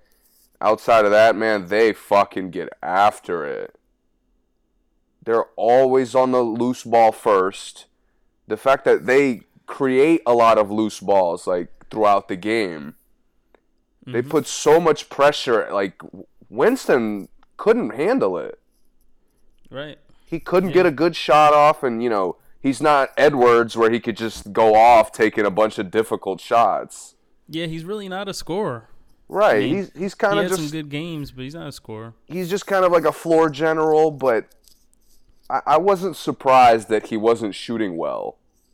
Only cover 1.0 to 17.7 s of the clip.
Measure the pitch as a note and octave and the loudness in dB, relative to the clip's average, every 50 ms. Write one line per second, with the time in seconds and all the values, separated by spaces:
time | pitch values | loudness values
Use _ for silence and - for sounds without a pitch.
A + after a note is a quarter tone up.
1 | G#2+ G2+ G#2 G#2+ A2 A2+ G#2+ G2 A2 A2 G#2+ G2+ F2+ E2+ G2+ G#2+ A#2 A2 G2+ - | 4 4 4 6 6 4 4 2 0 -2 -2 -2 -4 -2 0 2 2 2 0 -2
2 | - - G#2 G2+ G2 - - G2+ F#2 F#2 E2 F#2 D#2+ - - _ - D2 F2 F#2+ | -4 0 2 2 2 0 -2 -8 -10 -8 -10 -10 -12 -12 -14 _ -8 -4 0 2
3 | G2+ G#2+ - - _ - F2+ E2+ D2 C#2+ C2 G#1 G1+ - _ _ _ _ _ _ | 2 2 0 -2 _ -8 -8 -6 -6 -8 -10 -10 -12 -14 _ _ _ _ _ _
4 | _ _ _ _ _ _ _ _ _ _ _ _ _ _ _ _ _ _ _ _ | _ _ _ _ _ _ _ _ _ _ _ _ _ _ _ _ _ _ _ _
5 | _ _ _ _ _ A2+ A2+ A2+ - - _ - G2 A2+ B2 C3 C3+ C3 C3 C3 | _ _ _ _ _ -2 -2 0 -2 -4 _ -4 0 2 4 4 4 4 2 0
6 | C3 A2+ - C3 C3 B2+ B2+ B2+ B2 A#2 A2 A#2 A#2 B2 B2+ - - A2+ A#2 A#2 | 0 0 0 0 0 2 0 0 0 -2 -2 -4 -4 -4 -4 -6 -6 0 2 4
7 | A2+ A2 A2 - - A#2 G#2 F#2+ F#2 F#2+ - - - - - - - _ _ _ | 4 4 2 0 0 2 2 2 2 -2 -4 -8 -18 -20 -20 -20 -20 _ _ _
8 | _ _ _ _ _ _ _ _ _ - G#2 G#2+ - C3+ C3+ C#3 - C#3+ A#2 - | _ _ _ _ _ _ _ _ _ -10 -10 -4 0 0 0 2 2 0 0 2
9 | - G#2+ B2+ C#3 C#3+ C3+ A#2+ F#2+ - _ _ _ _ - - - C#3 C3+ B2+ C3 | 2 2 2 2 2 0 -2 -6 -10 _ _ _ _ -18 -8 -4 -2 0 2 2
10 | C#3 D#3+ E3 D#3+ - A#2+ A#2+ A#2 A#2 A2+ A2 G#2+ G#2 G2 G#2 G#2+ A2 G#2 - - | 4 4 2 0 2 0 2 4 4 4 4 4 2 0 -2 -4 -4 -4 -6 -10
11 | G2 F#2 G2+ G2 F#2 F2 E2+ F2+ - G2 F#2 F2+ F2 - - - - - - G#2+ | -4 0 0 2 2 0 -4 -6 -4 -4 -4 -4 -4 -8 -14 -20 -20 -14 -6 -2
12 | G#2+ G2+ G2+ G2 - - G2 F2+ F2+ G#2 A2 A#2 G#2+ F2+ E2 D2+ C#2+ D2 - _ | 0 2 2 0 -2 -6 -12 -8 -6 -4 -4 -4 -4 -6 -8 -12 -16 -18 -20 _
13 | _ _ _ _ _ _ _ _ _ _ _ _ _ _ _ _ _ _ _ _ | _ _ _ _ _ _ _ _ _ _ _ _ _ _ _ _ _ _ _ _
14 | _ C3 B2+ A#2+ B2 C#3+ D3+ D3+ C3 - - - - D3+ D3+ E3 E3+ D#3+ D3+ - | _ -8 -6 -6 -6 -2 -4 -4 -4 -4 -10 -4 2 4 4 4 4 2 -2 -2
15 | - - - - C#3 C#3+ D3 - - C3+ A#2 G#2+ - A1+ D#2+ G2+ G2+ F#2+ - _ | -4 -14 -4 0 0 0 0 0 -4 -2 -2 -2 -2 -2 -4 -4 -6 -6 -8 _
16 | - - - F#2+ F2+ _ _ _ _ _ - A2 D3 A3 C4 C4 - - F3 B2+ | -20 -20 -20 -20 -20 _ _ _ _ _ -6 -2 0 0 0 -2 -2 -2 0 0
17 | A2+ G#2+ G#2+ G2+ F2+ - - _ _ _ _ - - G3+ | 0 -4 -6 -8 -12 -16 -20 _ _ _ _ -6 -2 0